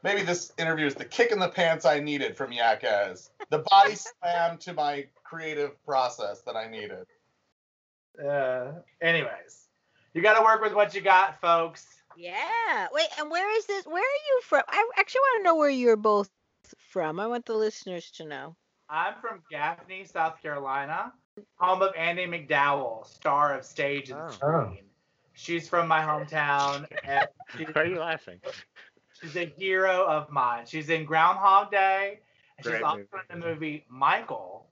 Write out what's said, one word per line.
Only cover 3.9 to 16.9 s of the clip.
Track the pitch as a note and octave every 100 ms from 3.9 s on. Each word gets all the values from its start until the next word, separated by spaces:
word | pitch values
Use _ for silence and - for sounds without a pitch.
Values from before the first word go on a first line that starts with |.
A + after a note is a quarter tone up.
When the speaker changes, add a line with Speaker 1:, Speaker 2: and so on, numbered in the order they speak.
Speaker 1:
<laughs> | G#3+ - -
slam | F3 F3 E3+ E3
to | -
my | D#3+ D3 C#3+ C#3 _
creative | - E3 D#3+ D3+ C#3+ C3+
process | - C3+ B2+ - G#2 G2+
that | - A2
I | A2+
needed. | A2 G#2 F#2 F#2 _ _ _ _ _ _ _ _ _ _ -
Speaker 2:
Uh, | C#3+ C#3+ C3 B2+ B2+ D#3+ - _
anyways, | E3 E3 C3 - - - _ _ _ _ _
you | D#3+
gotta | G3 A3
work | A3 A3
with | G#3+
what | G3 G#3
you | G3
got, | F#3+ F#3 F#3+ -
folks. | F3 E3+ E3 - - _ _ E3+
Speaker 3:
Yeah. | F3 G3 D#4+ A4+ A4+ C4 F#3
Wait, | C#4+ D#4+ -
and | D4+
where | E4+ G4 A4
is | G#4
this? | G4 E4+
Where | E4+
are | B4 C#5+ D5+
you | C5
from? | A#4+ - -
I | F#4+ A#4 B4
actually | G4+ B4+ C#5
wanna | A#4
know | F#4 E4
where | D4
you're | C4+ B3 A3
both | G#3+ G#3 G3+ _ _ _ _ -
from. | _